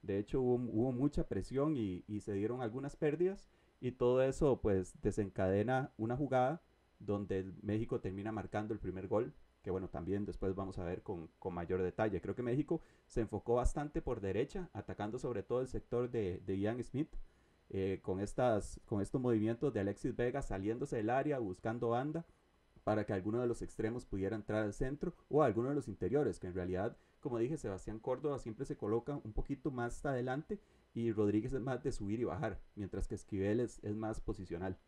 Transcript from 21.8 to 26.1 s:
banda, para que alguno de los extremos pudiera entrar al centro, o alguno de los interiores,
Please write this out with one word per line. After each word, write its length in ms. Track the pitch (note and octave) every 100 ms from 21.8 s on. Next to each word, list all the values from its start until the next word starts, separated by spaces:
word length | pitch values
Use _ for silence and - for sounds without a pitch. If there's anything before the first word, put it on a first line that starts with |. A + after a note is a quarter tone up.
| A#2+
banda, 360 | A#2 C#3+ D#3+ - - _ _ _ -
para 200 | - G#2+
que 80 | G2+
alguno 280 | G2+ F#2+ A#2
de 80 | B2
los 120 | A2+
extremos 460 | F#2 - A2 A#2 -
pudiera 300 | G2+ F#2+ G#2+
entrar 260 | G#2 G#2+
al 100 | G#2+
centro, 420 | G2+ C3 C#3+ F3 - _
o 140 | C#3+
alguno 280 | C#3+ G#2+ B2+
de 40 |
los 140 | C#3+ A#2
interiores, 500 | F#2+ F#2